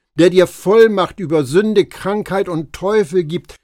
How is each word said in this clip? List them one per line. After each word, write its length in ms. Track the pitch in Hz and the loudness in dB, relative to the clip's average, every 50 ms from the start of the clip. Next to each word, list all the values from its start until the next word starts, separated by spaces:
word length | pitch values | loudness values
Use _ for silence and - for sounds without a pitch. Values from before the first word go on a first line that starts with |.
| _ _ _ | _ _ _
der 120 | - 165 180 | 2 2 4
dir 180 | 175 180 180 | 4 4 2
Vollmacht 720 | 170 - - - 180 202 226 226 226 214 196 180 - - - | 2 0 -6 -2 0 4 4 4 4 4 0 -4 -4 -6 -8
über 260 | 190 147 160 156 147 | -8 -4 -2 -2 -2
Sünde, 420 | 120 135 180 214 214 214 202 175 | 0 0 0 0 2 2 0 0
Krankheit 640 | - - - - 185 202 214 208 - 190 196 202 - | 0 -2 -10 -8 -6 -4 -6 -6 -4 -4 -6 -4 -4
und 240 | 175 156 160 135 - | -6 -8 -8 -10 -10
Teufel 500 | - 180 190 208 214 208 143 160 185 175 | -8 -4 -2 0 0 -2 0 -2 -4 -2
gibt, 320 | 151 160 180 - - - - | -2 -4 -10 -10 -12 -20 -20